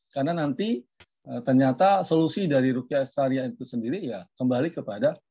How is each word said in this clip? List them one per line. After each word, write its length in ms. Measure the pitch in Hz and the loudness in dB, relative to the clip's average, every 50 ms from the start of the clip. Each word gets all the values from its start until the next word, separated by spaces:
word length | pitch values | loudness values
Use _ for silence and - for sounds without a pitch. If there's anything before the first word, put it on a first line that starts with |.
| _ _ | _ _
Karena 240 | - 139 135 156 170 | -6 -4 -2 -2 -2
nanti, 480 | 165 151 143 127 - 202 220 240 247 - _ _ _ - _ _ _ _ | -2 -2 -2 -2 -2 -2 -2 -2 -4 -6 _ _ _ -20 _ _ _ _
eh, 140 | 135 123 120 120 | -10 -10 -6 0
ternyata 580 | - 127 131 135 131 127 - 185 196 196 190 | 2 4 4 4 4 4 4 4 4 4 4
solusi 460 | 170 - 165 160 165 151 - 202 196 | 2 2 2 2 2 2 0 0 0
dari 240 | 165 143 135 127 131 127 | 2 2 2 2 2 0
ruqyah 320 | 127 123 - 147 139 135 | -2 -4 -2 -2 -2 -2
syariah 400 | 131 - 143 135 131 131 131 127 127 | -2 -2 -2 0 0 0 -2 -4 -6
itu 100 | 117 - | -8 -10
sendiri 460 | 127 - - 120 110 117 156 196 170 | -12 -8 -6 -6 -4 -4 -6 -6 -6
ya 180 | 127 110 95 90 - _ - | -8 -8 -10 -12 -16 _ -2
kembali 320 | 127 127 123 120 143 170 170 | 0 0 2 2 0 -2 -4
kepada, 460 | 147 - - 101 104 123 151 165 - _ _ | -6 -8 -8 -6 -2 -2 -2 -2 -4 _ _